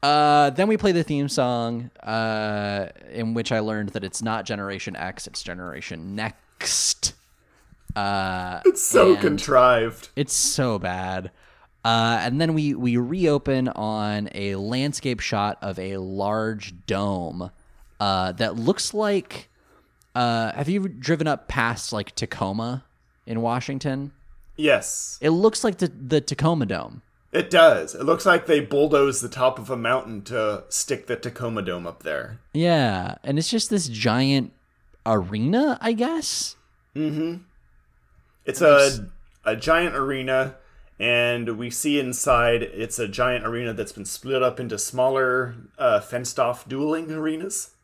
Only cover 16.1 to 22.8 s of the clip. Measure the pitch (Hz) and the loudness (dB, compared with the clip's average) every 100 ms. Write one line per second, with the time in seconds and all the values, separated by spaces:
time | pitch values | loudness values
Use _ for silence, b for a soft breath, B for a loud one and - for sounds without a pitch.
16.1 | 95 98 107 110 110 101 87 - 98 101 | -4 -2 0 -2 -4 -10 -16 -4 -2 0
17.1 | 95 87 85 87 - _ - - _ 101 | -2 -4 -8 -10 -12 _ -20 -20 _ 0
18.1 | 95 92 90 113 107 117 202 - 208 214 | 2 0 -2 -2 0 0 0 0 -2 0
19.1 | 202 - - - b b b b _ _ | 0 -2 -14 -16 b b b b _ _
20.1 | 123 120 117 113 - 143 196 190 120 131 | -2 0 0 -2 -4 -2 -2 -2 -6 -2
21.1 | 160 156 135 - - 117 117 - 110 98 | 0 0 -2 -4 -2 0 -2 -6 -6 -6
22.1 | - 113 - 95 101 113 127 | -6 -8 -4 -4 -2 -4 -6